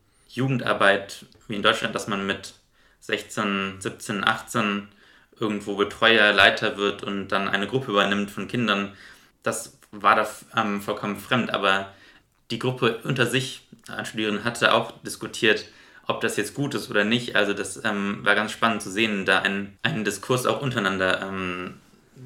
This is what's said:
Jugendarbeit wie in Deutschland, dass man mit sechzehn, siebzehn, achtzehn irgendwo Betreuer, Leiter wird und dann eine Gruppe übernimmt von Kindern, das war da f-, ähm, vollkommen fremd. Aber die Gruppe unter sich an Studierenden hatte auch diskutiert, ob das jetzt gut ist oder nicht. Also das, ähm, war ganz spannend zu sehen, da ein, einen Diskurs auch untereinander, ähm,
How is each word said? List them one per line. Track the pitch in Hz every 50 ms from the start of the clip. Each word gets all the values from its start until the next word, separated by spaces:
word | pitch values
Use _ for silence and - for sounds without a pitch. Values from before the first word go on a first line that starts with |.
| _ _ _ _ _ _
Jugendarbeit | - 117 131 135 135 117 - 113 104 - 107 98 98 101 - - - - - - - - _ -
wie | 107
in | 101 101
Deutschland, | 107 113 - - 107 104
dass | 101 - -
man | 104 98 98
mit | 98 98 - - - - _ _ _ _ _ _ _ _ _
sechzehn, | - - 110 101 - - - - 107 101 101 98 98 98 95 95
siebzehn, | - 113 104 - - - 107 98 98
achtzehn | 101 110 110 - - - 123 110 104 101 101 101 - _ _ - - - _ _ _ _ -
irgendwo | 117 107 107 101 - 101 101
Betreuer, | 98 101 101 - - 113 113 113 110 104 104
Leiter | 101 98 98 110 110 - 117 107 92 98
wird | 101 101 101 - -
und | 104 101 98 95 98
dann | 104 98 98 98
eine | 98 98 101
Gruppe | 101 - 135 131 -
übernimmt | 101 101 98 98 101 101 101 101
von | - - 98 -
Kindern, | - 123 120 107 101 98 101 95 - - - - - - - _ _ _
das | - 120 110 - - - - - _ _
war | - 104 98 101 110
da | 110
f-, | 104 - - - - - -
ähm, | 113 110 107 101 101
vollkommen | 101 - 104 - - 104 101 -
fremd. | - - 127 123 104 -
Aber | - 95 98 98 95 98 98 - - - - - - - _ _ _ _ _ -
die | 120 113
Gruppe | - 127 127 - 131 117 - - -
unter | 151 135 127 120
sich | 117 120 135 131 - - - - _ - - - -
an | 104 104 104
Studierenden | - - 110 107 107 104 101 104
hatte | 120 117 - 117 - -
auch | 113 113 - - -
diskutiert, | - 110 - - - 110 - - - 110 104 - - - - - - - - - -
ob | - - -
das | - 113 110 -
jetzt | 101 - -
gut | - 143 143 -
ist | 107 95 -
oder | 110 104 101
nicht. | 104 113 123 120 - -
Also | - 104 101 101
das, | 104 98 - - - -
ähm, | 110 104 101 98 101 104 101 -
war | 104 101
ganz | 104 107 104
spannend | - - - 117 107 101 104
zu | 104
sehen, | 92 104 113 110 104 98 92
da | 92 95 92
ein, | 92 98 98 98 101 101 - -
einen | - - 160 113 107
Diskurs | 101 98 - - - 131 127 -
auch | - 110 110
untereinander, | 143 135 120 120 101 95 95 92 92 92 90 - 98
ähm, | 95 95 95 95 90 90 90 90 90 - - - _ _ _ _ _ _ 135 127